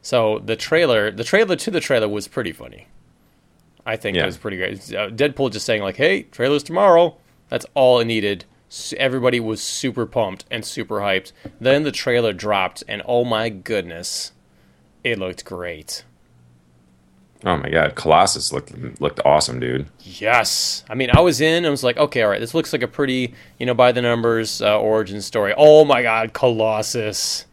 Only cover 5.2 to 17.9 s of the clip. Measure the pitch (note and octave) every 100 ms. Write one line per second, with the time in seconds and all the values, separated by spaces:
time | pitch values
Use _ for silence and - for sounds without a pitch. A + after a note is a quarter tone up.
5.2 | D3 C3+ C3+ G#2 - A2 G2 F#2 D#3 F#3+
6.2 | - - B2+ C#3+ D3 E3+ G3+ E3+ F3 -
7.2 | _ _ _ A#2+ - C#3+ B2+ B2 A#2 A2+
8.2 | G2+ G2 - _ _ - - - C3 C3
9.2 | B2 B2 A2+ A2 - - C3+ A#2 A2 B2
10.2 | G2+ F#2+ - A#2 - - A2+ G#2 G2+ F#2+
11.2 | - _ - - A#2+ C#3 D3+ - - A#2+
12.2 | A2+ F#2+ G#2 G2 F#2 - - G#2 - A#2+
13.2 | A#2+ A2 A2+ G2 - G#2+ F2 E2 F2 -
14.2 | - _ _ _ _ _ _ _ A#2+ A2
15.2 | F#2 F2+ - F2+ F2 D#2+ F2+ - _ _
16.2 | _ _ _ _ _ _ _ _ _ _
17.2 | _ _ G2 D#2+ C#2 D#2+ D2+